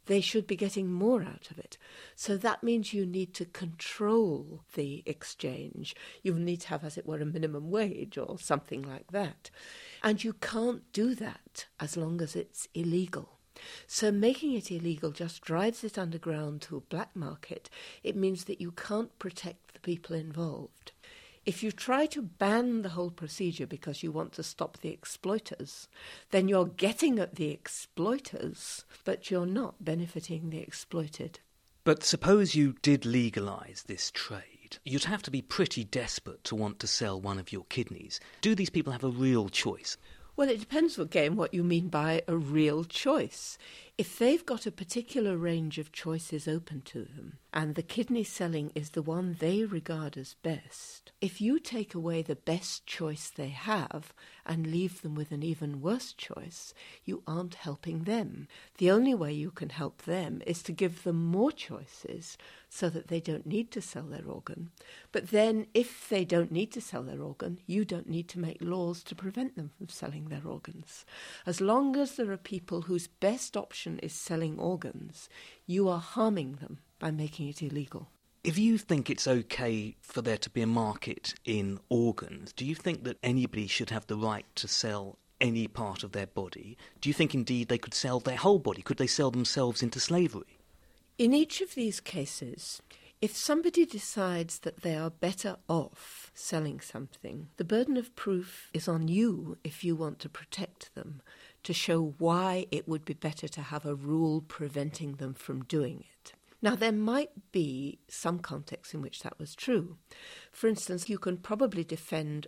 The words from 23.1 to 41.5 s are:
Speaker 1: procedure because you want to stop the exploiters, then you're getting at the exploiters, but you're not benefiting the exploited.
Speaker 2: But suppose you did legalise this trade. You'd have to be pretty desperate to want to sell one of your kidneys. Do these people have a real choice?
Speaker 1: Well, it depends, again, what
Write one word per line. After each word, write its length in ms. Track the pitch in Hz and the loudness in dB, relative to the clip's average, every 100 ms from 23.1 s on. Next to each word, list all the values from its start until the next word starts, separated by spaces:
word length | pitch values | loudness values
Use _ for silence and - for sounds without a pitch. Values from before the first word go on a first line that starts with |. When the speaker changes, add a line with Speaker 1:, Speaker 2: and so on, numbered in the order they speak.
Speaker 1:
procedure 560 | 175 156 - 185 - 127 | -4 -10 -2 -2 -2 -6
because 360 | 147 - 139 | -6 -6 -6
you 100 | 165 | -4
want 200 | 156 165 | -4 -4
to 100 | - | -6
stop 400 | 156 - 156 - | -10 -4 -6 -4
the 80 | 156 | -8
exploiters, 960 | - - - 185 220 - - 143 - - - - - - | -8 -12 -6 -2 -2 -2 -10 -10 -12 -18 -18 -18 -18 2
then 160 | 196 190 | 4 6
you're 180 | 196 170 | 6 4
getting 520 | - 196 226 330 233 | 2 2 4 4 4
at 180 | 180 151 | 2 0
the 120 | 151 | -2
exploiters, 1400 | 147 - - - - 170 269 - - - 170 - - - - - | -4 -8 -12 -10 -2 0 0 -2 -6 -6 -6 -10 -10 -12 -6 -2
but 240 | 190 - | -2 0
you're 160 | 180 175 | 0 2
not 360 | 196 240 - | 0 -2 -4
benefiting 680 | - 165 170 170 151 160 165 | -2 0 -2 -4 -6 -4 -4
the 80 | 156 | -6
exploited. 840 | - - - 170 151 156 131 - _ _ _ _ | -8 -12 -6 -4 -4 -6 -10 -10 _ _ _ _
Speaker 2:
But 220 | - 160 | 4 6
suppose 500 | - - 170 208 196 | 4 4 8 8 8
you 200 | 156 143 123 | 8 6 6
did 240 | - 143 120 | 6 6 6
legalise 800 | 123 120 107 101 95 - - | 4 4 2 -2 -6 -10 -12
this 260 | - 95 - | -10 -6 -4
trade. 640 | - - 101 - - - - | -4 -6 -8 -12 -20 -16 -12
You'd 200 | - 135 | -2 0
have 180 | 175 202 | 2 0
to 80 | - | -2
be 100 | 135 | -4
pretty 420 | - - 180 - | -2 2 2 0
desperate 600 | 104 131 117 - - - | -2 -2 -2 -4 -8 -10
to 100 | - | -4
want 240 | 110 104 101 | -2 -2 -2
to 60 | 104 | -2
sell 320 | - 107 95 | 0 0 0
one 200 | 101 95 | -2 -2
of 140 | 90 | -4
your 120 | 98 - | -8 -4
kidneys. 500 | - 117 - - - - - | -4 -4 -6 -8 -10 -10 0
Do 120 | 220 | 2
these 140 | 208 185 | 4 2
people 240 | 175 139 | 0 0
have 120 | 120 | 0
a 40 | 131 | 0
real 400 | 120 131 123 98 | 4 6 6 4
choice? 480 | - - - - - - - - | 0 0 -2 -6 -10 -12 -18 -10
Speaker 1:
Well, 160 | - 277 | 2 2
it 100 | 226 | 2
depends, 380 | 214 285 330 247 | 0 2 4 2
again, 380 | 160 175 147 214 | 0 4 4 2
what 180 | 165 | 0